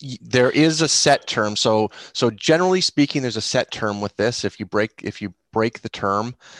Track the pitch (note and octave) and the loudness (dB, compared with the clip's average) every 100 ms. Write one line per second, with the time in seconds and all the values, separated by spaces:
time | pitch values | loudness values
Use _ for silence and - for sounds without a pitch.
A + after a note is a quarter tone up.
0 | C#3 B2 E3 B2+ B2+ - D#3 D#3 D#3+ - | -14 -14 -2 2 4 4 2 2 0 2
1 | D3+ C#3 - - G#2+ G#2 B2 A2 G#2+ - | 2 2 0 -2 -2 0 2 2 2 -4
2 | - - A#2+ G#2 - D#3+ F#3 F#3 - - | -16 -2 -2 0 2 2 2 0 0 0
3 | C#3+ D3 B2+ A2 - B2+ - - G#2+ G#2 | 0 0 -4 -4 -4 -2 -2 -4 -4 -2
4 | G2+ - G#2+ A#2 G2+ - G2+ G#2+ A2 - | -4 -2 -2 -2 -6 -6 -4 -2 -2 -4
5 | - - G2+ - _ A2 A#2 - - - | -12 -8 -10 -12 _ -2 -2 -2 -12 -6
6 | G2+ G2+ A2+ B2+ - - | -2 0 -2 -8 -18 -20